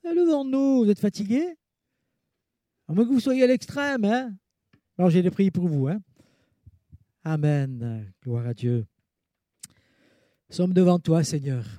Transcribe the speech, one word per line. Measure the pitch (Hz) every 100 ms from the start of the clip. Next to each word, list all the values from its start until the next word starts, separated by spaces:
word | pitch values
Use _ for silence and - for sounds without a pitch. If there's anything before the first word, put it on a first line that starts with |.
Eh, | 339
levons-nous, | 339 339 294 269 262 269 262
vous | 214
êtes | 208
fatigués ? | 208 - 202 247 349 330 _ _ _ _ _ _ _ _ _ _ _ _ -
À |
moins | 165 233
que |
vous | 262
soyez | 269 262
à | 247
l'extrême, | 254 - 285 285 269 202
hein ? | 240 254 190 _ _ _ _ _ -
Alors | 180
j'ai | 170
des | 180
prières | - 196
pour | 180 175
vous, | 147 131
hein ? | 208 - _ _ _ _ _ - _ _ - _ _
Amen. | 160 156 147 147 139 123 117 113 101 _
Gloire | 127 120 120
à |
Dieu. | 117 123 120 107 _ _ _ _ _ _ _ - _ _ _ _ _ _ _ _
Nous | -
sommes | 180
devant | 180 180 175
toi, | 160 160
Seigneur. | 147 151 139 127 110